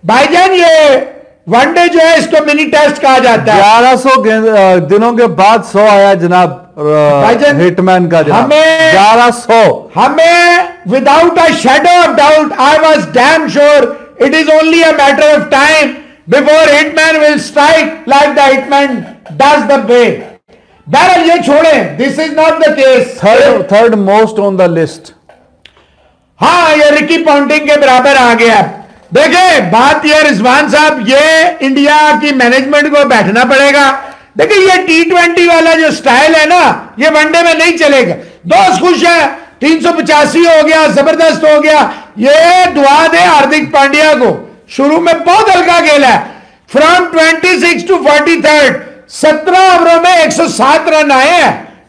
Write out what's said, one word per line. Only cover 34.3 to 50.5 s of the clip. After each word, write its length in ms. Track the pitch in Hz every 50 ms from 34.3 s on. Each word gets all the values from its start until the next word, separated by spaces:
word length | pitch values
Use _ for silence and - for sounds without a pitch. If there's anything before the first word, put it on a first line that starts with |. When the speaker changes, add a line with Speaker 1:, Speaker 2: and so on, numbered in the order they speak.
| _ -
Speaker 1:
देखिए, 320 | - - 427 392 370 381
ये 120 | 370 359
टी 220 | - - 320 330 339
ट्वेंटी 420 | 330 359 349 349 339 339 359 349
वाला 280 | 339 339 330 330 330 330
जो 160 | 320 320 302
style 440 | - - - 269 240 254 294 311 330
है 120 | 311 302
ना, 480 | 302 349 359 320 247 - - - - - 208
ये 120 | 262 320
वनडे 320 | 311 302 302 311 320 339
में 120 | 339 339 320
नहीं 220 | 320 330 349 330
चलेगा। 380 | - 320 285 277 269 240 175 - - - - - _ _
दोस्त 360 | 170 - - - - 370 -
खुश 220 | - 359 339 - -
है, 220 | 339 339 330 302 269 - - - - _ _
तीन 200 | - 294 330 320
सौ 120 | 330 339
पचासी 460 | 330 320 262 - 311 294 294 - - 330
हो 240 | 339 339 330 311
गया, 240 | 302 311 320 320 311
जबरदस्त 580 | 294 - 285 285 320 320 311 330 320 - - 311
हो 160 | 311 302 294
गया। 320 | 294 311 302 302 247 - - - - - _ 208
ये 480 | 214 269 294 311 320 339 359 370 370
दुआ 420 | 349 - 285 277 269 285 311 330 320
दे 100 | 320 339
हार्दिक 540 | 359 359 330 294 285 269 302 302 302 -
पांड्या 420 | - 277 277 277 277 294 311 311 302
को, 420 | 247 247 208 156 - - - - - _ _
शुरू 300 | - - 269 285 311 330
में 240 | 339 349 320 330 -
बहुत 260 | 359 359 392 440 427
हल्का 300 | 381 349 349 349 339 339
खेला 280 | 330 311 294 285 285 254
है। 180 | 220 160 - - - - - _ _ _ _ _ -
From 220 | 262 302 320 349 359
twenty-six 840 | 359 339 330 330 320 320 330 320 339 359 370 - - 349 339 - 349
to 220 | - 381 - 254
forty-third, 680 | 294 294 294 294 302 330 - 202 302 302 302 294 254 180 - - - - - - _
सत्रह 680 | - - - 311 302 302 302 359 359 370 381 381 359
ओवरों 240 | 349 339 330 339 330
में 180 | 339 349 370 339
एक 140 | 320 -
सौ 160 | - - 330
सात 360 | 285